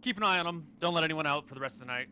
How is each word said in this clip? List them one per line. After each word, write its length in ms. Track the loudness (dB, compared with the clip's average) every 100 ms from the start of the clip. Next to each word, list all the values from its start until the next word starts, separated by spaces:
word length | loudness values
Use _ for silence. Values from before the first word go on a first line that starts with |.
Keep 160 | -4 0
an 60 |
eye 160 | 4 4
on 80 | 2
em. 200 | -4 -10 -2
Don't 140 | 0
let 100 | 2
anyone 240 | 2 2 0
out 200 | 0 -2
for 80 | -8
the 40 |
rest 160 | -8 -8
of 120 | -6
the 60 |
night. 140 | -6 -6